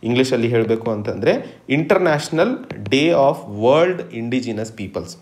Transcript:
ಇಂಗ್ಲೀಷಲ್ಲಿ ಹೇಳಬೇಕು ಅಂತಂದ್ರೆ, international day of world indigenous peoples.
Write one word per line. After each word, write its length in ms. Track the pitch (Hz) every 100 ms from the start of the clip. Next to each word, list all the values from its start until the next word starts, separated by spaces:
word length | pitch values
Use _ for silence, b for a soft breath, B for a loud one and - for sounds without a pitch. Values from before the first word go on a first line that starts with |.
ಇಂಗ್ಲೀಷಲ್ಲಿ 460 | 113 123 131 127 113
ಹೇಳಬೇಕು 420 | 117 107 110 117
ಅಂತಂದ್ರೆ, 680 | 107 107 92 135 247 - - -
international 920 | 143 156 190 180 147 - 160 220 254 - - 104
day 220 | 135 165
of 480 | 160 139 - 101 104
world 520 | 117 151 180 180 -
indigenous 600 | 113 117 127 123 104 110
peoples. 440 | - 92 90 82 -